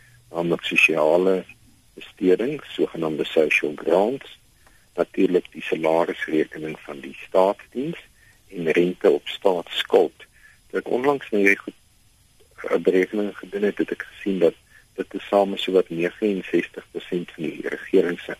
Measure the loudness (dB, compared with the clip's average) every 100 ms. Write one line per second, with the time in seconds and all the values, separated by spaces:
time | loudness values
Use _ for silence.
0 | _ _ _ -4 -2 -2 0 2 2 4
1 | 4 4 4 0 -4 -16 _ _ _ -20
2 | -20 -2 2 2 0 -6 -10 -4 -4 -2
3 | -4 -4 0 2 2 2 0 -4 2 2
4 | 2 -2 -10 -20 _ _ _ _ _ -4
5 | -4 2 2 2 0 -10 -6 -2 2 2
6 | 2 -2 -2 -2 -2 -6 -10 -10 -12 -14
7 | -14 -16 -2 2 2 0 -8 -8 -6 -8
8 | -16 _ _ _ _ -6 0 2 2 2
9 | 2 2 -2 -2 0 0 -4 -8 2 4
10 | 2 -2 -20 _ -20 _ _ -6 -4 -2
11 | 0 -2 -2 2 2 2 -2 -16 _ _
12 | _ _ _ _ _ -16 -4 0 2 2
13 | 2 -2 -6 -8 -10 -2 -2 -2 -4 -4
14 | -10 -8 -4 2 2 0 _ -20 _ -12
15 | -10 -10 0 2 2 -2 0 2 2 -2
16 | -4 -2 -2 -2 -2 -2 -2 -10 -14 -14
17 | -6 -6 -6 -8 -8 -8 -10 -10 2 2
18 | 2 -2 -8